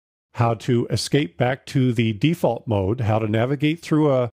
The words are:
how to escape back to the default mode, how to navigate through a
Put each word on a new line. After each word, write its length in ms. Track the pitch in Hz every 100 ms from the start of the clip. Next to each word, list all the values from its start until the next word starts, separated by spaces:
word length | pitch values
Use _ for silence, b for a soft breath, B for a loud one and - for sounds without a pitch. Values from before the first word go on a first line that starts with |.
| _ _ _
how 200 | - 117
to 320 | 110 - 120 -
escape 480 | 107 - 147 170 -
back 300 | 123 135 -
to 260 | 139 127
the 200 | 117 113
default 540 | 101 151 170 147 120 -
mode, 360 | 101 95 127
how 160 | 107 110
to 100 | 110
navigate 540 | 110 123 139 151 160
through 280 | - 156 151
a 200 | 131 120